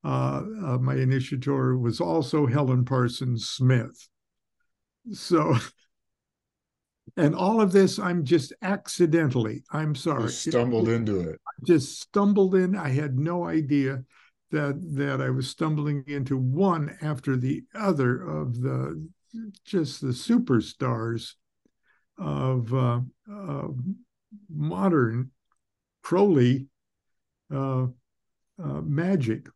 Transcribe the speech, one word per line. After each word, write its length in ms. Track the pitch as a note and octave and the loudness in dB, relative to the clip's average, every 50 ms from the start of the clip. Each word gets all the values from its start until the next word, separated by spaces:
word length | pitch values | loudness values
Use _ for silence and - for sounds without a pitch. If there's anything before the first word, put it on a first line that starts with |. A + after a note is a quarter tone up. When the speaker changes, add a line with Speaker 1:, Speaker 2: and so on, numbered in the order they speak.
| _ | _
Speaker 1:
uh, 400 | D3 C3+ C3 C3 C3 C#3 C#3 - G#3 A3 A3 G3 | -2 -2 0 0 0 -2 -4 -6 -8 -8 -8 -6
uh, 140 | D3 B2 B2+ | -4 -2 -2
my 160 | B2+ C3 C3+ | 0 0 0
initiator 800 | C3+ C3 B2+ C3 C3+ C3 - - B2+ B2+ C#3 C#3 C3+ C3 B2+ B2+ | 0 2 2 2 0 0 -2 -6 -6 -2 -2 0 0 2 2 0
was 240 | B2+ A#2+ A#2+ A#2 - | 2 0 0 0 0
also 460 | E3+ E3+ E3 E3 D3+ - - D#3 D3 | -2 0 0 0 0 0 2 2 2
Helen 380 | B2+ A#2 D3 D3 B2+ C3 B2+ B2 | 4 2 2 2 4 4 2 2
Parsons 600 | B2 C3+ B2+ B2 A#2+ B2 - C3+ B2+ A#2+ A2+ - - | 2 2 2 2 2 0 -4 -4 -4 -4 -4 -4 -8
Smith. 600 | - - B2+ B2+ B2+ A#2+ A2+ - - - - _ _ _ _ _ _ _ _ _ _ _ _ _ _ _ _ _ _ _ _ A#3+ G#3 | -4 2 4 4 4 4 2 -2 -10 -18 -20 _ _ _ _ _ _ _ _ _ _ _ _ _ _ _ _ _ _ _ _ -14 -12
So, 440 | - - - F3+ D#3+ D3+ - C#3+ A#2+ | -12 -2 0 2 2 4 4 2 0
<laughs> 1600 | - - _ _ _ _ _ _ _ _ _ _ _ _ _ _ _ _ _ _ _ _ _ _ _ _ _ _ _ - - - | 0 -4 _ _ _ _ _ _ _ _ _ _ _ _ _ _ _ _ _ _ _ _ _ _ _ _ _ _ _ -14 -2 2
and 160 | E3+ C#3+ E3+ | 2 2 2
all 260 | F3+ F3+ F#3+ A3 A3+ | 2 0 2 4 4
of 120 | G#3+ G3 F3 | 4 6 6
this, 260 | G3+ G3 F#3 F#3+ - | 6 6 6 4 0
I'm 260 | G3+ F3+ F3 F3 D#3 | -2 -2 0 0 2
just 300 | B2+ F3 E3 B2+ - - _ - | 2 2 2 2 0 -12 _ -4
accidentally, 1000 | F#3+ G3 G3 - - - - F3+ E3 D3+ E3+ D#3+ C#3+ A#2+ B2+ A2+ G#2+ A2 - - _ | -4 -4 -4 -4 -10 0 2 2 4 4 4 2 2 2 0 -2 -2 -4 -8 -10 _
I'm 240 | - D3 D#3 D#3 D3+ | -6 -4 -2 -2 -4
sorry. 280 | B2+ - E3+ D3+ C3 A2+ | -2 -2 -2 -2 0 -2
Speaker 2:
You 60 | G2+ | -2
stumbled 600 | - - - D#3 D#3+ B2 A#2+ B2+ A#2+ A2+ A2+ A2+ | -4 -4 -6 0 0 2 2 2 2 2 2 2
Speaker 1:
It, 40 | A2+ | 2
Speaker 2:
into 260 | A2+ A2+ G#2+ G#2 F#2 | 0 0 -2 -2 -2
it. 180 | F2 E2 D#2+ - _ | -2 -4 -8 -10 _
Speaker 1:
I 180 | - - - B2+ | -18 -16 -10 2
just 340 | - F3 D#3 B2+ - - - | 4 4 4 4 -2 -10 -14
stumbled 540 | - _ _ G#3 G3+ G3+ G#3 G#3 G3 F#3+ F#3 | -16 _ _ 2 4 4 4 4 4 4 4
in. 200 | F#3+ F#3 F3+ F#3+ | 2 2 2 0
I 140 | G3+ E3+ C#3+ | -2 -2 -2
had 300 | C3 C3+ D3+ D3 C3 B2+ | 0 0 0 0 -2 -2
no 260 | D3 D#3+ F3 F3+ F3 | -2 -2 -2 -4 -4
idea 580 | E3+ E3 D#3+ D#3+ C3+ D3 C#3+ C3+ C3 C3+ C#3 C3 _ _ _ _ _ _ _ _ _ | -2 -2 -2 0 2 0 0 0 0 -2 -6 -10 _ _ _ _ _ _ _ _ _
that, 300 | - D3+ D3+ C#3+ C#3+ D#3 F#3 E3 D3 | -4 -2 -2 -2 -4 -6 -6 -8 -4
that 260 | C3+ C#3+ C#3 C#3 C3 | -2 -2 -2 -2 -2
I 80 | C3+ C3 | -2 -2
was 220 | B2+ C3 C3 C3 | -2 -2 -4 -6
stumbling 540 | - _ E3+ D#3 D#3 D3+ D3 D3 D3 C#3+ C3+ | -4 _ -2 -2 0 0 -2 -2 -2 -4 -4
into 320 | C#3 D3 C#3+ C3+ C3+ C#3+ C3 | -6 -6 -6 -4 -2 -2 -2
one 580 | C3 B2+ C3 D#3 G3 G3 F3 D#3+ D3 C#3+ - - - | 0 0 0 2 2 2 2 0 -2 -6 -6 -6 -6
after 340 | D3+ D3+ B2+ - D3 C3 | -4 -4 -4 -2 -2 -2
the 280 | B2+ B2+ C3 - - - _ _ | 0 0 -2 -4 -4 -6 _ _
other 480 | G#3 A3 G3 F3+ D3 C3 B2 B2 - - | -4 0 0 2 2 2 2 2 0 -4
of 400 | D3+ D3+ D3+ D3+ C3 A#2+ A#2 B2 | -6 -6 -6 -4 -4 -4 -4 -4
the, 440 | C3+ C3 B2+ C3 C#3 - D3+ D#3 E3 F3+ _ _ _ - A3+ A3+ G#3+ F#3+ - _ | -4 -2 -4 -4 -6 -6 -10 -12 -14 -18 _ _ _ -16 -14 -14 -14 -16 -20 _
just 360 | - - F#3+ D#3+ C3 - - | -4 -2 -2 -2 -2 -6 -6
the 80 | - C3 | -4 -4
superstars 1200 | B2 - - - A3+ A#3+ A#3+ - C3+ A2+ G#2+ - - _ - B2+ B2 A2+ A2+ A#2 A#2 A2+ A#2 - - _ _ _ _ _ _ _ _ _ _ _ _ _ _ _ _ - | -4 -4 0 2 2 2 4 4 2 2 2 0 -6 _ -4 -2 -2 -2 -4 -4 -6 -6 -8 -12 -18 _ _ _ _ _ _ _ _ _ _ _ _ _ _ _ _ -10
of, 540 | F#3 D3+ D3 C#3+ C3+ C3 C3 B2+ A#2+ G#2+ B2 | -6 -4 -2 -2 0 0 0 0 -2 -2 0
uh, 280 | C3 B2+ B2 A#2+ A#2+ B2+ B2+ - _ _ - | 2 2 2 2 0 -2 -6 -8 _ _ -18
uh, 380 | G#3 G#3 G3 F#3 C#3+ C#3 - - C#3 B2+ B2 F3+ G3+ B3 - _ _ _ _ _ - G#3 _ _ | -14 -12 -10 -8 -8 -8 -8 -8 -8 -8 -6 -8 -8 -10 -12 _ _ _ _ _ -20 -20 _ _
modern 840 | E3 D3+ D3 D#3 E3+ F#3 G3 G3 E3+ D3+ B2 A2+ A2+ A#2+ B2+ C3 _ _ _ _ _ _ _ _ _ _ _ _ _ _ _ | -8 -4 -4 -4 -2 0 0 2 4 4 2 2 0 -4 -6 -6 _ _ _ _ _ _ _ _ _ _ _ _ _ _ _
Crowley, 680 | - E3+ F3+ G3+ G#3 F3+ C#3 A#2+ B2 B2+ C#3 C3+ - _ _ _ _ _ _ _ _ _ _ _ _ _ _ _ _ D3+ | -2 2 4 4 6 6 6 6 4 4 2 -2 -8 _ _ _ _ _ _ _ _ _ _ _ _ _ _ _ _ -6
uh, 340 | C#3 C3+ C3+ C3+ B2+ C3 B2+ B2 _ _ _ _ _ _ _ _ _ _ _ _ - F3 | -4 -4 -2 0 0 -2 -2 -4 _ _ _ _ _ _ _ _ _ _ _ _ -10 -8
uh, 180 | C#3+ C#3 D3 D#3+ | -8 -6 -6 -4
magic. 680 | D#3 D3 C#3 E3+ F#3 G3 F3+ C3 A2 A2 - - - _ | -2 -2 -2 0 0 0 0 0 0 -2 -4 -6 -16 _